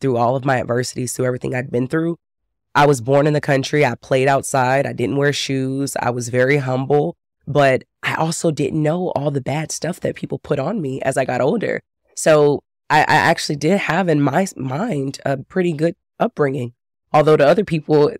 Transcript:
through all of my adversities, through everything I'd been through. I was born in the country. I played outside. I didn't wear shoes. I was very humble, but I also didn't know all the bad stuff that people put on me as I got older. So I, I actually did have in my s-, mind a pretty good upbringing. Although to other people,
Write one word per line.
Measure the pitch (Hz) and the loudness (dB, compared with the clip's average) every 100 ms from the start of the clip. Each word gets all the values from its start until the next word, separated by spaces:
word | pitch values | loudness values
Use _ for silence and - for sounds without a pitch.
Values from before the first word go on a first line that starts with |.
through | 135 117 | -2 0
all | 120 135 | 0 0
of | |
my | 135 127 | 0 -2
adversities, | 123 120 127 - 123 | 0 -2 -2 -6 -8
through | - 127 | -4 -4
everything | 123 135 | -4 -6
I'd | 127 135 | -6 -4
been | 123 127 | -4 -2
through. | 160 165 170 _ _ _ _ _ | -2 -4 -6 _ _ _ _ _
I | 139 147 | 2 4
was | 135 | 2
born | 113 139 151 | 2 2 4
in | |
the | 151 | 0
country. | - 135 131 147 | 0 0 0 2
I | 139 117 | 0 0
played | - 135 131 | -2 0 2
outside. | 139 - 139 127 135 131 | 2 0 0 2 2 0
I | |
didn't | 120 120 139 | -2 -2 0
wear | 143 | 0
shoes. | 135 - 135 131 135 139 - | -2 -2 -2 -2 -4 -4 -4
I | 120 | -4
was | 123 117 | -4 -4
very | 123 127 147 | 0 2 2
humble, | 131 131 135 147 160 - _ _ - | 0 -4 2 0 0 -6 _ _ -4
but | 143 139 127 - _ | 2 4 2 -2 _
I | - 120 | -6 -2
also | 160 170 170 | -2 0 -2
didn't | 147 151 160 | 0 -2 0
know | 147 175 180 | 0 0 -2
all | - 147 | -2 -2
the | 143 | -4
bad | 127 143 156 | -4 -6 -6
stuff | - 151 185 | -8 -8 -4
that | - - | -6 -6
people | - - | -8 -10
put | - 135 | -4 -4
on | 139 220 | -2 -4
me | 143 131 | -6 -4
as | - 139 | -2 -2
I | |
got | 131 123 | -2 0
older. | 131 233 135 110 - _ _ - | 0 0 -4 -6 -8 _ _ -4
So | 175 156 147 139 - _ _ | 2 6 4 2 -6 _ _
I, | 151 | 2
I | - 147 | 4 2
actually | 143 170 - 147 | 2 0 -2 -2
did | 151 196 | 0 0
have | - 165 185 | 0 -2 2
in | 151 | 2
my | 139 143 | 2 0
s-, | 190 - | -2 -4
mind | 131 135 240 151 135 - - | -6 -4 -4 -4 -6 -6 -4
a | 135 | -4
pretty | 127 185 175 | -4 -2 -2
good | 143 165 - _ _ | 0 -2 -4 _ _
upbringing. | 220 - 143 135 120 - _ _ _ | -4 0 -2 -2 -8 -12 _ _ _
Although | 151 151 151 | 2 4 6
to | 143 | 6
other | 180 | 4
people, | 202 156 147 151 147 | 2 -4 2 4 4